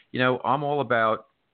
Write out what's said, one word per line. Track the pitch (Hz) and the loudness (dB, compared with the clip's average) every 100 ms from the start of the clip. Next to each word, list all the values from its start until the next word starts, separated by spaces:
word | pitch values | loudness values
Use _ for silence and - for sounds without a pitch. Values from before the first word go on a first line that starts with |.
| _ | _
you | 123 | 0
know, | 127 127 110 | 0 0 0
I'm | 139 | -2
all | 143 147 | 0 -2
about, | 120 117 110 113 - _ _ | 0 2 2 0 -6 _ _